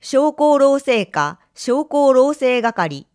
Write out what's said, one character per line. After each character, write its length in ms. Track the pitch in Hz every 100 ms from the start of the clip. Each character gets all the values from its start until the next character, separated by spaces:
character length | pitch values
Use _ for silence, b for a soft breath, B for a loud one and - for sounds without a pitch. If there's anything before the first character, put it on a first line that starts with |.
商 320 | - 262 302
工 260 | 294 294 285
労 140 | 277
政 380 | 277 277 240 190
課、 280 | - 147 180 _ -
商 280 | - 254 302
工 280 | 285 277
労 140 | 254 269
政 340 | 294 262 247
係。 460 | 233 226 170 143 -